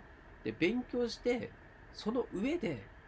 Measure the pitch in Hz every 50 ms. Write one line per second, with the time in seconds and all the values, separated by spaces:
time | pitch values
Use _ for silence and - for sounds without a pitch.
0 | - - - - - - - - - - 107 - 156 185 226 247 247 - - 247
1 | 240 226 - - - 240 247 233 - - - - - - - - - - - -
2 | - 208 240 262 220 - - 185 202 269 330 349 - 180 143 107 104 - - -
3 | -